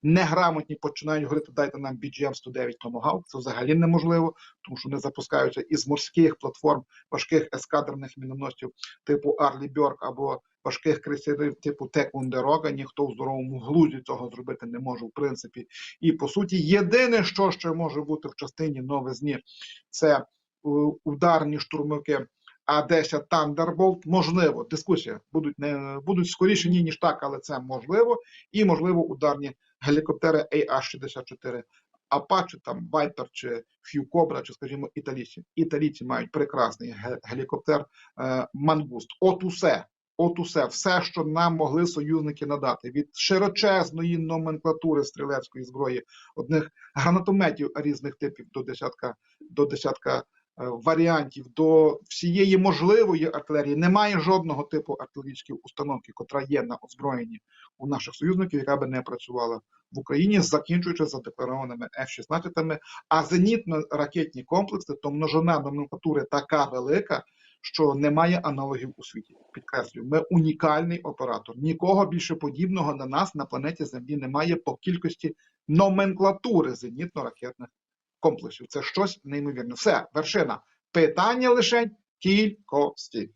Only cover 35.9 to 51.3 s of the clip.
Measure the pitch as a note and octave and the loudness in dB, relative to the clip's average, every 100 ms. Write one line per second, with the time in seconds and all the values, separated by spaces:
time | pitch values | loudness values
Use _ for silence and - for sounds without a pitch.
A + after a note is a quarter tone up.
35.9 | D3 B2 B2 A#2 D3+ C#3+ C3 B2 - A#2+ | -4 -6 -6 -4 -4 -2 0 -2 -2 -14
36.9 | G#2+ A2 B2 - B2 C3 B2 - D3 D3 | -10 -10 -10 -10 -10 -6 -8 0 -2 -2
37.9 | _ - - C3 C3 - C3+ D3 D#3 C#3+ | _ -20 -8 -4 -4 -4 -2 0 0 -2
38.9 | A#2+ G#2+ - F#3 F#3 F#3 F3 F3+ A2 - | -10 -14 0 2 2 -4 0 2 0 -4
39.9 | _ _ _ E3+ F3 F3 D#3+ D#3 - - | _ _ _ 0 0 -4 0 -2 0 0
40.9 | F3+ F3 - D3+ D#3 E3+ E3 D3 D3 E3+ | 2 0 -4 -2 2 2 2 0 2 0
41.9 | E3+ D3 D#3+ D3+ D3 C#3+ C#3+ C3 A#2+ B2 | 0 0 0 0 -4 -4 -2 -2 -2 -4
42.9 | C3 C#3+ - - F#3+ G3+ G3 G#3 F#3+ D#3 | -6 -6 -4 0 2 2 2 2 4 0
43.9 | D#3 E3+ E3+ D#3+ E3 D#3+ D#3 E3 D#3 E3 | -2 -2 -2 -2 -4 -4 -4 -2 0 2
44.9 | D3+ C#3 - C#3 C#3 B2+ C3 B2+ B2+ C3+ | 2 0 -6 -4 -4 -6 -14 -14 -6 -4
45.9 | B2+ - - - - A#2+ D#3 D#3 _ - | -4 -8 -20 -20 -12 0 0 0 _ -12
46.9 | - C#3 F3+ F3+ G3 F3+ C#3+ C#3+ - D3 | -2 2 2 4 2 2 0 -4 -4 -4
47.9 | C#3+ C#3 C#3 C#3+ C#3+ - - B2+ B2+ C3+ | -4 -6 -6 -8 -8 -14 -10 -10 -6 -8
48.9 | - B2 A#2 _ _ - E3+ C#3+ C#3+ C#3 | -6 -8 -10 _ _ -14 0 0 0 -4
49.9 | C3 - C3 - _ _ _ B2 A#2 A2+ | -4 -2 -2 -4 _ _ _ -8 -2 2
50.9 | D#3+ E3+ D#3+ C#3 | 4 4 4 0